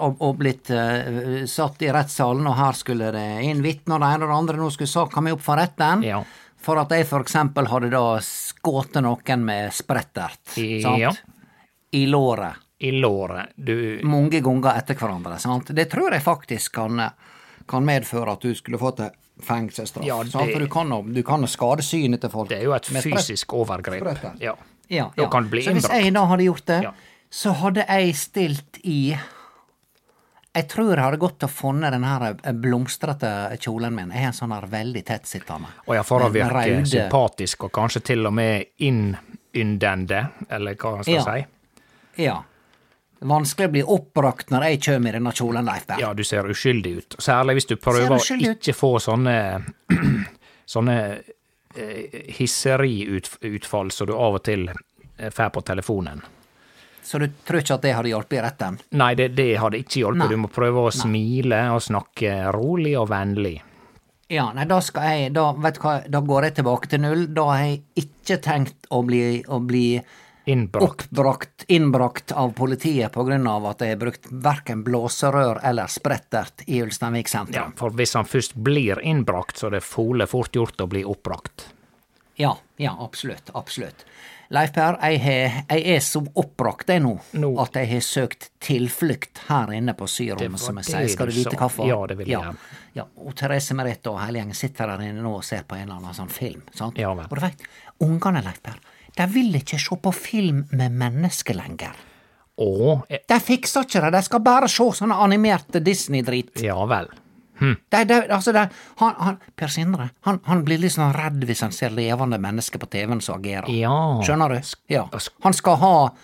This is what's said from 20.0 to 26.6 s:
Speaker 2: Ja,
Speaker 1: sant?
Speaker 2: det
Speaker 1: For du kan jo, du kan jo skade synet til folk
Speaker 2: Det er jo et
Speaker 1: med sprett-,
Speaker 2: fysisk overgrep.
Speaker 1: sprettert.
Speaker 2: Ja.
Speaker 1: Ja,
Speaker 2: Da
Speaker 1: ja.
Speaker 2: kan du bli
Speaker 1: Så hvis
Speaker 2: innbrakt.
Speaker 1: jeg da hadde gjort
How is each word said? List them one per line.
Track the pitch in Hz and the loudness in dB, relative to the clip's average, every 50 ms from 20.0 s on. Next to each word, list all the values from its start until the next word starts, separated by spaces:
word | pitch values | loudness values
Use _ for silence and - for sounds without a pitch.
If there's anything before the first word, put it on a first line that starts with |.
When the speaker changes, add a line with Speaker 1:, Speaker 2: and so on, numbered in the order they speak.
| - | -4
Speaker 2:
Ja, | 143 127 113 117 | -4 -4 -4 -4
Speaker 1:
sant? | 120 123 135 139 | -4 -2 0 0
Speaker 2:
det | 117 110 | 0 0
Speaker 1:
For | 151 | -2
du | 147 143 | -2 -2
kan | 151 160 165 147 | -2 -2 -2 0
jo, | 123 107 | -2 -4
du | 98 107 120 139 - | -4 -4 -4 -4 0
kan | - 143 156 | 0 0 0
jo | 131 120 | 0 0
skade | - - 123 120 139 156 | -2 0 2 2 2 2
synet | 143 - - 165 147 127 123 120 | 0 -2 0 0 2 2 2 0
til | - 113 | -2 -4
folk | - 110 107 101 | -6 -6 -6 -4
Speaker 2:
Det | 113 98 | -4 -2
er | 113 | 0
jo | 139 139 | 0 0
et | 120 - - | -2 -2 -4
Speaker 1:
med | 131 135 | -4 -4
sprett-, | 123 156 165 | -2 0 0
Speaker 2:
fysisk | 196 165 139 107 95 - - - | 0 0 -2 -4 -6 -6 -4 -2
overgrep. | 120 113 110 95 90 - - 185 190 185 | -2 -2 -2 -2 -4 -6 -6 -6 -6 -4
Speaker 1:
sprettert. | 175 143 143 - 98 85 - | -6 -6 -6 -8 -12 -12 -8
Speaker 2:
Ja. | 117 113 - - - - _ _ _ - | -8 -8 -8 -8 -12 -20 _ _ _ -6
Speaker 1:
Ja, | 185 160 123 - - | -4 -4 -4 -2 -2
Speaker 2:
Da | - 147 | -2 0
Speaker 1:
ja. | - | 2
Speaker 2:
kan | - 123 113 | 2 2 2
du | 104 | 2
bli | 113 117 127 | 0 -2 0
Speaker 1:
Så | 196 | 2
hvis | 185 170 - - | 2 2 2 2
Speaker 2:
innbrakt. | 247 233 196 | 2 4 4
Speaker 1:
jeg | 190 190 | 4 4
da | 208 196 | 4 4
hadde | 175 185 180 185 | 4 4 4 4
gjort | 185 170 - | 4 2 0